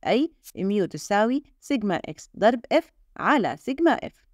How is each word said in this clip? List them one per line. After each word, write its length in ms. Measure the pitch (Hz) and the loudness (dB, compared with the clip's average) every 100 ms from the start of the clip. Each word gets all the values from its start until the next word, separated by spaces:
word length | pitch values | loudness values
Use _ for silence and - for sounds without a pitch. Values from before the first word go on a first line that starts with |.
| - | 0
أي 260 | 214 320 _ - - | 0 0 _ -20 -6
ميو 280 | 190 208 | -2 0
تساوي 580 | 170 156 - 202 220 269 - _ | -2 -4 -2 0 2 0 -6 _
سيجما 340 | - 285 208 | -4 -2 0
إكس 360 | 170 - - - - | -2 -4 -14 -16 2
ضرب 220 | 208 247 - | 2 2 0
إف 200 | 302 - _ _ - | 0 0 _ _ -6
على 400 | 180 285 170 139 | 0 2 2 -4
سيجما 320 | - 269 330 | -8 0 0
إف. 340 | 254 - _ _ | 0 -4 _ _